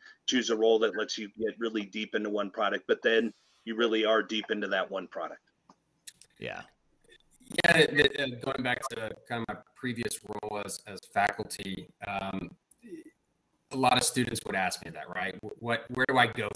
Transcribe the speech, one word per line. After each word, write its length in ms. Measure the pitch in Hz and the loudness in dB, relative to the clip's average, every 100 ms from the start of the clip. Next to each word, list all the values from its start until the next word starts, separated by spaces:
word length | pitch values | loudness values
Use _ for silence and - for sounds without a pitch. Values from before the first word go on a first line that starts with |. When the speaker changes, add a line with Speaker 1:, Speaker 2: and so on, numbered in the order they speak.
| - - - | -14 -10 -2
Speaker 1:
choose 220 | 131 107 | 0 2
a 60 | 110 | 4
role 220 | 113 110 | 6 6
that 180 | 110 104 | 4 0
lets 220 | 104 - | -4 -6
you 100 | 104 104 | -8 -6
get 220 | 110 101 | -6 -2
really 240 | 113 110 | -4 -2
deep 320 | 101 110 107 | -4 -6 -4
into 160 | 110 104 | -4 -2
one 180 | 104 101 | -2 -2
product, 360 | 113 101 98 - | 0 0 0 0
but 160 | 113 | 0
then 320 | 117 113 113 - _ _ | 4 4 2 -4 _ _
you 100 | - | -6
really 300 | 110 117 110 | 0 2 4
are 180 | 110 110 | 4 4
deep 220 | 98 110 - | 2 -4 -4
into 180 | 104 101 | -4 0
that 200 | 98 90 | 0 0
one 200 | 95 90 | -6 -8
product. 320 | - 80 - _ _ _ _ _ _ - - - - | -10 -10 -12 _ _ _ _ _ _ -18 -18 -20 -12
Speaker 2:
Yeah. 240 | 58 50 - _ _ _ _ - _ - - - | -10 -10 -14 _ _ _ _ -20 _ -20 -8 0
Speaker 3:
Yeah, 220 | 156 - 156 | 4 6 6
the, 0 | |
the, 280 | 147 139 - | 6 4 2
uh, 40 | 131 120 | -4 -4
going 180 | 135 131 | -4 -2
back 240 | 127 123 - | -2 -2 -4
to 200 | 113 110 - - | -6 -8 -10 -8
kind 160 | 117 113 | -6 -4
of 80 | 104 | -8
my 40 | - | -14
previous 460 | - 127 117 107 - 101 | -8 -6 -4 -4 -4 -6
role 340 | 104 107 104 | -8 -6 -6
as, 160 | 101 - - | -6 -8 -10
as 140 | - - | -14 -4
faculty, 760 | 104 101 104 104 - 98 92 - _ 104 | 0 0 0 -6 -6 -6 -8 -10 _ -8
um, 440 | 98 98 95 87 - _ - 240 175 - _ _ _ _ _ _ | -6 -4 -4 -6 -12 _ -20 -16 -16 -16 _ _ _ _ _ _
a 40 | 135 | 2
lot 200 | 127 123 | 4 6
of 80 | |
students 360 | - - 123 - - | 4 2 0 -2 -2
would 80 | |
ask 300 | 98 92 - | 0 0 -2
me 80 | - | -6
that, 160 | 78 73 | -12 -10
right? 260 | 90 95 - | -6 -6 -6
Wh-, 180 | 107 - | -12 -8
what, 260 | 117 117 - | -2 -2 -2
where 180 | 123 131 | 0 4
do 100 | 131 | 6
I 100 | 117 | 6
go 200 | - 104 | 4 -4